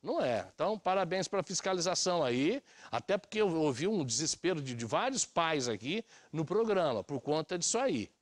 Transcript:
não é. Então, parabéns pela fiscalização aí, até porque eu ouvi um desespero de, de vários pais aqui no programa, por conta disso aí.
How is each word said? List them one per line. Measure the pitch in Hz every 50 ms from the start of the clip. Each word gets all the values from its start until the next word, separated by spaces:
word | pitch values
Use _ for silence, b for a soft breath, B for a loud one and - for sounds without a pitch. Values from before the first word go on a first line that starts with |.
não | - - 269 339 226
é. | 131 120 104 90 - -
Então, | - 151 180 214 214
parabéns | _ 180 185 196 190 165 175 190 180
pela | - - 196 175
fiscalização | - 190 156 - 196 190 180 160 180 175 - - 185 175 170 151
aí, | 127 120 123 139 165 226 277 - B B B B B
até | B 117 117 - 190 202
porque | - - - 214
eu | 214 196 165
ouvi | 165 156 151 131 110 151 190
um | 226 202 147
desespero | 127 113 113 160 151 - - - 170 185 156 143
de, | 131 123
de | 117 117
vários | 110 123 160 208 262 277 220 -
pais | - _ - 170 160 160 147 131 123
aqui | 113 98 107 131 170 220 226 B B B B B B
no | 151 160
programa, | - 180 214 226 220 208 190 175 151 123 104 92
por | - 143 131
conta | - 135 151 156 156 - 180 180
disso | 170 - - 226
aí. | 262 269 180 120 101 - _ _